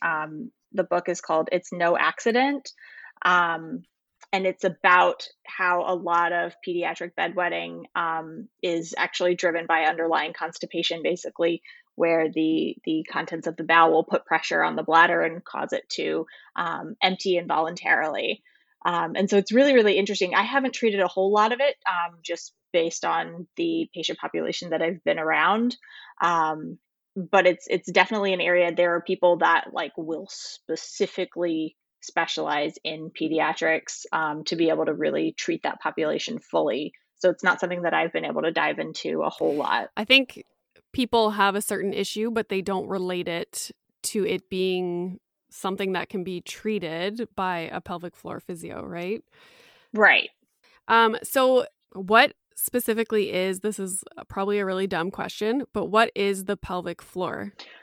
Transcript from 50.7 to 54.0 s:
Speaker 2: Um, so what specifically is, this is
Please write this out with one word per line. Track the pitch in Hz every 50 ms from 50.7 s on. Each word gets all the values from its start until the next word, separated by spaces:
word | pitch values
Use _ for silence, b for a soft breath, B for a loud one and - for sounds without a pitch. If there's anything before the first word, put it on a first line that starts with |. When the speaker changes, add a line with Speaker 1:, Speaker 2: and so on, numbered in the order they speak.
| b b b
Speaker 2:
Um, | - 220 226 226 220 214 - -
so | - - 269 262 254 262 247 240 - _ _ _ _ -
what | 190 196 180 220 226 269 - - _ _ _ -
specifically | - - - - 247 - - 220 220 226 - 220 214 196 -
is, | - 180 185 190 190 190
this | - 214 208 -
is | 196 185 185 190